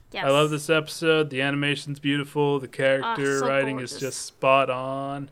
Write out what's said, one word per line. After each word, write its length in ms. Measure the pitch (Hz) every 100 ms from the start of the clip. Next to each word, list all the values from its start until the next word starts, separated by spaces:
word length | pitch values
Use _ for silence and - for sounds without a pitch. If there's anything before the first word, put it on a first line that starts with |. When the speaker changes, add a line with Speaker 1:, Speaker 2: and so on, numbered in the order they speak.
| - 202
Speaker 1:
I 140 | 143
love 220 | 139 151
Speaker 2:
Yes. 100 | 151
Speaker 1:
this 80 | 147
episode. 600 | 160 151 - 165 156 147
The 120 | 131
animation's 580 | 139 143 143 143 143 139
beautiful. 600 | 143 147 143 151 143 143
The 80 | 127
character 680 | - 135 135 131 - 139 139
Speaker 2:
Ah, 20 |
so 80 | 135
Speaker 1:
writing 320 | 135 135 131
is 120 | 123
Speaker 2:
gorgeous. 80 | -
Speaker 1:
just 260 | 131 - -
spot 440 | - 135 135 131
on. 600 | 127 131 135 139 143 143